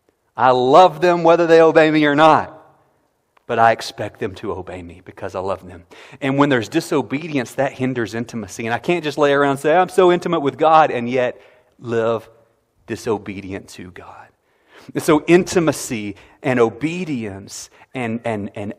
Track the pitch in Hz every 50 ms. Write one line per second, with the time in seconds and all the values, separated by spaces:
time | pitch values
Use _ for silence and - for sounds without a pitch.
0 | _ _ _ _ _ _ _ - 117 131 127 127 123 131 139 170 185 175 151 156
1 | 170 180 170 175 170 165 170 170 175 165 165 165 165 160 151 165 156 156 151 156
2 | 151 147 139 147 160 160 151 120 92 - - - - _ _ _ _ _ _ _
3 | _ _ _ _ _ _ _ _ _ - 120 113 113 113 113 - - - - -
4 | 107 104 - - 120 107 95 - - 104 87 92 87 87 90 92 90 87 85 90
5 | - - - - 104 95 98 95 92 98 95 90 92 90 87 85 87 _ - -
6 | - - - - - 139 135 139 143 143 135 120 107 - - 165 160 - - -
7 | - 101 131 143 165 170 147 135 117 - - - 135 135 - - 131 127 131 123
8 | 113 101 110 117 117 - - 117 104 98 - - 117 113 117 117 - - 175 175
9 | 156 151 - 160 147 143 139 139 143 139 139 131 - 156 156 180 185 170 - -
10 | 185 175 180 170 - 180 165 160 139 139 120 117 - 156 160 156 151 135 - 123
11 | 117 120 123 131 123 120 - - - _ _ _ _ _ _ _ 123 117 113 113
12 | 110 113 117 110 - - - _ _ _ _ _ _ _ _ _ _ - 113 -
13 | - 123 107 98 98 110 98 95 98 92 98 92 - - - - 90 92 90 -
14 | - - - - - - _ _ _ _ _ _ _ _ _ - - - - 143
15 | - - 156 151 - - 170 180 185 - - 185 165 151 135 - - - 131 110
16 | 104 101 98 - - _ _ _ - 143 127 127 117 113 107 - 147 160 170 180
17 | 180 156 147 120 110 101 95 98 101 107 - - - - _ _ _ _ - 131
18 | 131 127 113 117 - 117 110 104 98 110 - 113 104 101 -